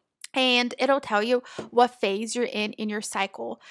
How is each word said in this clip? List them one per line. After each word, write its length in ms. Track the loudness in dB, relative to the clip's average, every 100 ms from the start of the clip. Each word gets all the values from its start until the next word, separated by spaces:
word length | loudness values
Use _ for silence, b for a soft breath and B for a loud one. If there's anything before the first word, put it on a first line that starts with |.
| _ _ -8
And 420 | 0 2 4 2 0
it'll 220 | 2 2
tell 240 | 2 0
you 180 | 2 0 -2 B -2
what 280 | 4 4 2
phase 360 | -2 -2 -4 -4
you're 80 |
in, 300 | -2 -2 -4
in 160 | -4 -6
your 120 | -4
cycle. 580 | -4 -4 -4 -4 -10 -10 B